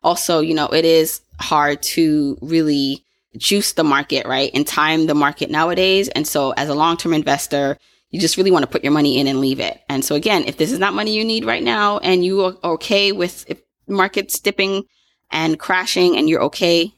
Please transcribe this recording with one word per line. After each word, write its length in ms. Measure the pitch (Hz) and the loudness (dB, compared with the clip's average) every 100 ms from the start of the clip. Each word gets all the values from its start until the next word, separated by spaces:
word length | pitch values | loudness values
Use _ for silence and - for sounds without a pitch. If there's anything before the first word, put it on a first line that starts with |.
Also, 380 | - 226 - 165 | 0 0 0 0
you 120 | 160 | 2
know, 140 | 156 147 | 0 0
it 160 | 156 | 2
is 380 | 165 165 160 - _ - | 4 4 2 -4 _ -12
hard 420 | - 151 147 143 | -2 2 2 -2
to 540 | - - 160 151 139 - | -4 0 2 2 0 -4
really 640 | 147 165 156 143 139 139 _ _ _ 113 | -2 0 2 0 0 -4 _ _ _ -6
juice 340 | - 202 196 | 0 0 0
the 120 | - 160 | 0 2
market, 420 | 139 143 135 120 | 2 0 -4 -2
right, 240 | 131 139 | -2 -2
and 140 | 135 143 | -2 -2
time 380 | - 151 160 156 | 0 0 2 2
the 100 | 147 | 2
market 340 | 143 147 156 | 0 -2 -4
nowadays. 600 | 151 165 175 185 190 196 | -2 0 2 2 2 0
And 180 | - 147 | -4 -2
so 240 | 151 135 - | -2 0 -2
as 100 | 147 | -2
a 80 | 143 | 0
long-term 380 | 160 170 165 | 0 0 0
investor, 640 | 156 156 143 - 143 139 147 _ _ _ | 0 2 -2 0 -2 -2 -4 _ _ _
you 100 | 170 | -2
just 160 | 165 - | -2 2
really 160 | 190 | 4
wanna 160 | 175 135 | 4 2
put 160 | - | -2
your 80 | 139 | 0
money 260 | 151 143 131 | 2 2 2
in 100 | 139 | 0
and 120 | 135 | 0
leave 220 | 135 135 | 0 -2
it. 180 | 85 - - | -6 -8 -6
And 160 | 139 | -6
so 120 | 131 147 | -2 -2
again, 280 | 214 196 - | 0 0 0
if 120 | - | -2
this 120 | 156 | -2
is 100 | 262 | 0
not 140 | 302 | -2
money 200 | 202 214 | -2 -4
you 100 | 214 | -2
need 220 | 226 220 226 | -2 -2 -2
right 180 | 240 | -2
now 360 | 240 220 208 208 | -2 0 0 0
and 260 | - 185 180 | 0 2 2
you 180 | 196 | 0
are 100 | 185 185 | -2 -2
okay 520 | - 160 - 202 202 | -4 -4 0 0 2
with 320 | 196 180 - - | 0 -4 -6 -14
if 140 | - _ _ - | -14 _ _ -6
markets 500 | 196 190 202 196 - | 0 0 0 -4 -4
dipping 460 | 202 196 190 196 - _ _ _ _ | -4 -2 -2 -2 -6 _ _ _ _
and 260 | 156 160 156 | -2 -2 -2
crashing 600 | - 185 180 - 180 - | -2 -2 0 2 2 4
and 100 | 156 | 2
you're 160 | 160 | 2
okay 500 | - - 180 170 170 | 0 0 2 2 0